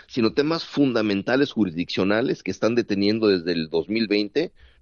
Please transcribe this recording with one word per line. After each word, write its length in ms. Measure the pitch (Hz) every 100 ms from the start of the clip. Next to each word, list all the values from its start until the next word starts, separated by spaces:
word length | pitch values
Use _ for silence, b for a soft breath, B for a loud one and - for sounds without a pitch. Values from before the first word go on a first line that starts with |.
| B
sino 240 | - 110
temas 320 | 110 147 165
fundamentales 880 | - - 139 117 107 98 95 131 139
jurisdiccionales 920 | - 98 82 85 - 95 107 135 -
que 80 | -
están 240 | 95 110
deteniendo 540 | 120 104 101 101 110 110
desde 240 | 95 82
el 160 | 82 78
dos 200 | 80 82
mil 200 | 110 107
veinte, 440 | 104 104 143 160 b b b